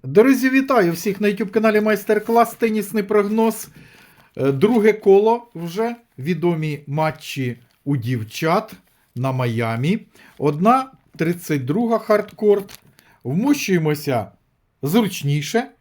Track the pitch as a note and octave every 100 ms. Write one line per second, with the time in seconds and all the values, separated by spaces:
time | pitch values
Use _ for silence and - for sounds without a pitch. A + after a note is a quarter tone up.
0 | C3 D#3 B3 B3+ B3+ C4+ C4+ B3+ F3 E3+
1 | G#3+ G3 G#3 G3+ G#3+ A3 A3 G#3 G#3+ G#3
2 | G#3 G#3 G#3+ A#3 A#3 - A#3 G#3+ G3+ A3
3 | G3+ G#3 G3+ A3 A3+ A3 - - - _
4 | _ _ _ - C3 C#3 G#3 A#3+ G#3+ G#3
5 | G3+ G3 G#3+ A#3 - E3 E3+ F3+ A#3 A#3
6 | _ - C3+ F3 F3 E3 D#3 D3 - D3
7 | D#3 D#3 - - B2+ A#2+ _ _ - C#3+
8 | A2 B2 G#2+ - D#3+ F#3 A3 - _ _
9 | _ - C3+ C3 B2 A2+ A2+ A2+ C#3+ A3
10 | - _ - _ C#3+ D3+ G3+ C4 C4 _
11 | _ - D#3+ F3 - D3 B2 E3+ A#3 A3+
12 | A3 G#3 G3+ - G#3 G3+ G3 - _ _
13 | _ _ B2 D#3 C4 C#4+ - F3+ D#3 D3
14 | - B2 G2 _ _ _ _ _ C#3 G3+
15 | A3 - C#3+ D3 D3 A3+ C4+ _